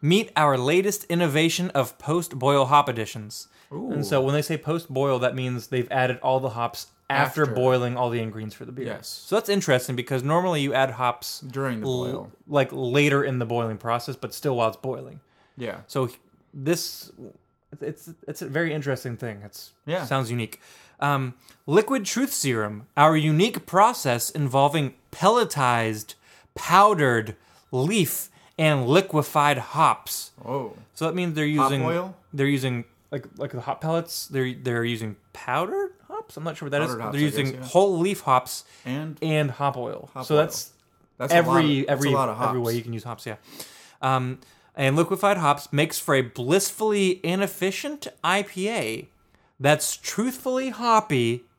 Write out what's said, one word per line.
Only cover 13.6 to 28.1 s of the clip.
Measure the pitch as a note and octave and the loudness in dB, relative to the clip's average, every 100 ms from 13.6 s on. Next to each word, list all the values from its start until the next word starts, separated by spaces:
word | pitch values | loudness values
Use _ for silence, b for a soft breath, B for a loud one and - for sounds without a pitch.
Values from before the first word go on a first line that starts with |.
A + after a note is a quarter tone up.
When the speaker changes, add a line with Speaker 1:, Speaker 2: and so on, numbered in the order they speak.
| A#2 G#2+ | -2 -4
Speaker 1:
process, | A#2 A#2 - B2+ | -2 -2 -4 -10
but | A2+ | -10
still | - D3+ B2+ | -6 -4 0
while | A2+ | 0
it's | - | -2
boiling. | B2+ B2+ B2+ - _ b b - | -8 -8 -10 -18 _ b b -12
Speaker 2:
Yeah. | A#2+ F#2 G2 | -10 -10 -6
Speaker 1:
So | C#3+ B2+ - _ _ _ | -4 -4 -6 _ _ _
this, | D3 C3+ E3+ - - - - B2 - _ _ _ D3 | -10 -2 -2 -2 -10 -18 -20 -20 -20 _ _ _ -12
it's, | D3 D3+ - E3 - | -10 -10 -16 -20 -14
it's | D3+ | -10
a | F3 | -6
very | C#3 E3 | -2 -2
interesting | D3+ C#3 B2+ C3 A#2 | -2 -2 -4 -4 -8
thing. | B2 G2+ | -10 -10
It's | G#2 - - _ - | -14 -18 -20 _ -6
Speaker 2:
Yeah. | F3 | -6
Speaker 1:
sounds | C3 C3+ A#2+ | -2 -2 -2
unique. | B2 A2 - B B B B | -2 -4 -8 B B B B
Um, | C#3+ C#3 C3 B2 b b - | -2 0 -2 -10 b b 2
Liquid | E3 G#3+ C4+ G3 | 2 4 -2 -2
Truth | - C4+ | -2 -2
Serum, | - C#3 A#2 G#2+ G#2 A#2 - | -2 -2 0 -2 -6 -10 4
our | D3+ D#3+ | 6 6
unique | D#3 D3+ G#3+ G3 - | 2 2 2 0 -2
process | F3 G#3+ A#3+ C#3 A#2+ - | 4 4 4 0 0 -2
involving | D#3 C#3+ C3 C#3+ D#3 C#3 - _ | -2 0 4 4 2 -2 -6 _
pelletized, | - F#3 A#3+ A#3 - B2+ A#2+ A2+ G#2+ G#2+ - b b b | 2 4 4 2 2 2 2 0 -4 -10 -18 b b b
powdered | - - F3 G#3 G3 C#3+ A#2 G#2+ G2+ b b b | -12 2 6 6 6 4 2 0 -8 b b b
leaf | B2+ C#3+ A3 D#3+ | -2 0 2 2